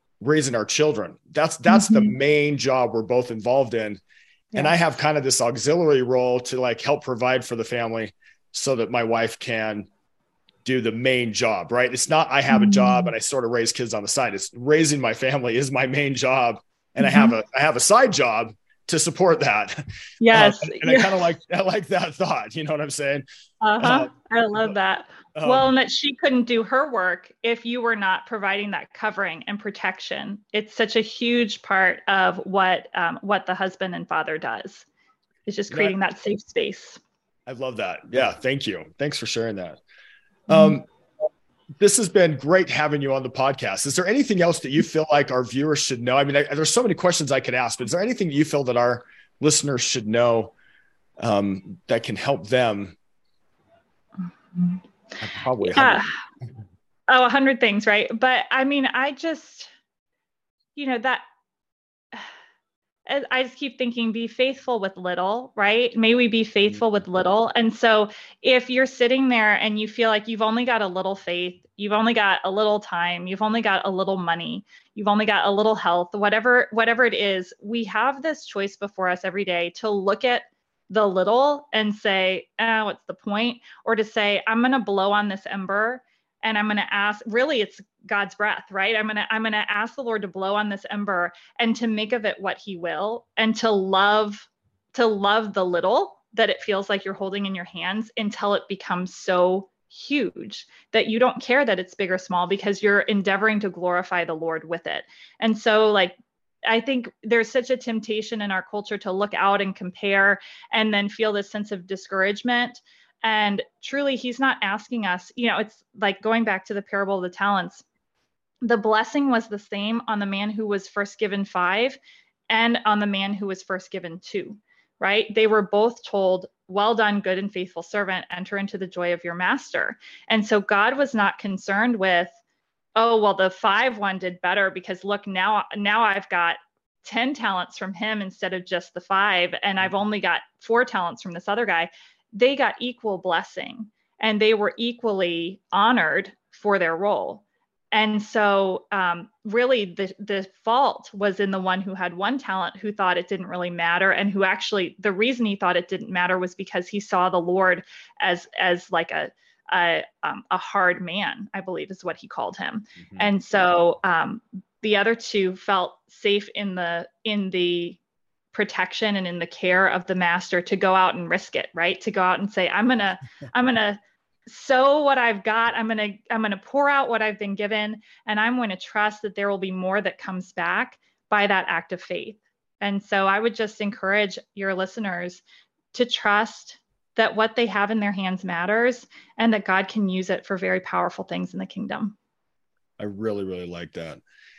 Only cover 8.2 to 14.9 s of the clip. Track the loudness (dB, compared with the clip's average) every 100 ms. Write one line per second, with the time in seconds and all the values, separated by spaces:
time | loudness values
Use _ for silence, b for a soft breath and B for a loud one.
8.2 | b b _ -6 -2 0 0 0 2 2
9.2 | 0 -4 -6 -4 -2 -4 -8 _ _ _
10.2 | _ _ _ _ -2 0 0 0 2 2
11.2 | 0 0 0 0 0 0 0 0 2 2
12.2 | 4 2 4 6 6 6 6 4 2 -2
13.2 | -4 -2 0 0 0 -2 -4 -4 -4 -2
14.2 | -2 -2 -8 -4 4 6 6